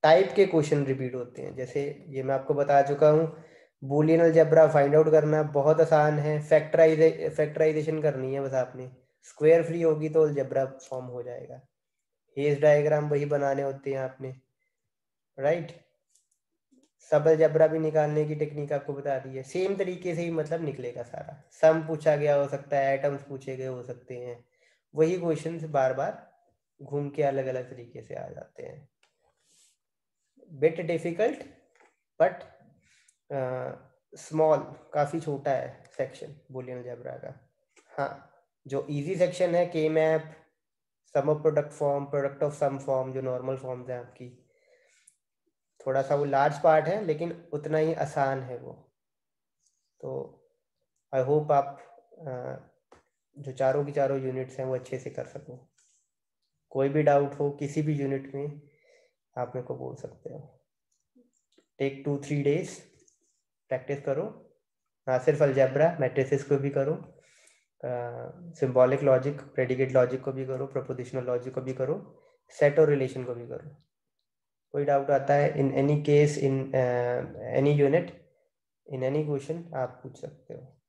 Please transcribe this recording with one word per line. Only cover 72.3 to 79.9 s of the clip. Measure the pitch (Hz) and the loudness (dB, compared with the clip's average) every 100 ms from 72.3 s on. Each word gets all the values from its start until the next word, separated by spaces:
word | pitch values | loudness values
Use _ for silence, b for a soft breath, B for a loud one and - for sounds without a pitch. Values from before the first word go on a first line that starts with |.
| b _ | b _
set | - 147 143 | 2 2 6
और | 151 | 4
रिलेशन | 143 131 131 | 4 0 -6
को | 127 | -8
भी | 120 120 | -10 -10
करो। | - - - _ _ _ _ _ _ _ _ _ | -14 -16 -20 _ _ _ _ _ _ _ _ _
कोई | 143 | -4
डाउट | 143 139 139 | 0 0 2
आता | 139 139 | 0 2
है, | 143 147 | 2 2
in | - 135 | 0 0
any | 131 139 147 147 | 0 0 0 4
case, | 147 147 147 | 4 4 2
in, | 139 135 135 | 0 -2 -2
uh, | 135 127 123 123 123 - - 113 127 | -2 0 0 -2 -4 -6 -10 -4 0
any | 139 147 139 | 2 4 4
unit, | 156 175 - _ _ _ _ _ _ - | 2 -2 -14 _ _ _ _ _ _ -14
in | 139 131 | -6 -4
any | 147 151 | -2 -2
question, | 143 139 165 170 | -4 -6 -10 -10
आप | 139 123 | -8 -8